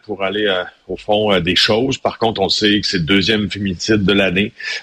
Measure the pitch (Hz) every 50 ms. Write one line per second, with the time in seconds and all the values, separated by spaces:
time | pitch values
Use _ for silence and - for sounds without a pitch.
0 | _ 104 101 95 98 95 95 104 107 101 92 90 90 - - _ _ - 92 -
1 | - - 104 107 107 104 98 90 82 90 87 - - - 107 113 131 135 127 -
2 | - 110 - - 113 113 107 98 95 87 - - 107 104 104 104 90 - 101 90
3 | 80 71 98 98 87 - 110 104 104 92 - 98 101 98 87 - - - 110 104
4 | 98 101 101 98 98 92 87 98 104 - - - - - - -